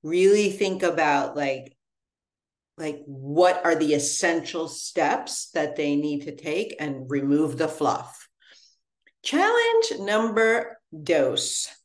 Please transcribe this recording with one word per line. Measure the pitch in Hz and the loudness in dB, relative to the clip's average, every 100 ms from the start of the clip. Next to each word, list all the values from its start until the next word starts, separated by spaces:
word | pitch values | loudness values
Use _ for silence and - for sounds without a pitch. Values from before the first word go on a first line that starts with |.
really | 156 175 190 208 208 | -2 4 6 6 4
think | 190 196 185 | 0 -2 0
about, | 180 170 151 143 135 147 | 0 2 2 2 0 -4
like, | 139 135 - _ _ _ _ _ _ _ _ _ _ - | -4 -4 -8 _ _ _ _ _ _ _ _ _ _ -10
like, | 156 143 139 | -8 -8 -12
what | 135 135 151 180 180 170 | -14 -4 4 4 4 2
are | 160 | 2
the | 151 147 | 2 2
essential | 143 - 175 165 - 170 160 | 0 -2 0 0 -4 -6 -6
steps | - - - 147 247 - - - 165 | -8 -8 -2 0 0 -4 -10 -6 -4
that | 151 147 | -4 -2
they | 147 143 | -2 0
need | 151 143 | -2 -4
to | 143 143 | -8 -10
take | 156 165 214 - | -6 -4 -6 -6
and | 151 135 127 | -8 -8 -4
remove | 143 139 143 156 127 | -2 2 2 2 0
the | 156 | -4
fluff. | - 135 - - - - _ _ - _ _ _ _ _ _ | 0 0 0 -6 -18 -20 _ _ -20 _ _ _ _ _ _
Challenge | - 294 415 466 466 453 453 - | -2 2 4 4 4 2 2 -2
number | 196 214 226 214 220 233 - - _ 156 | 0 0 2 2 2 2 -2 -14 _ -12
dos | 147 160 131 117 - - - - | 0 2 2 0 -4 -6 -8 -12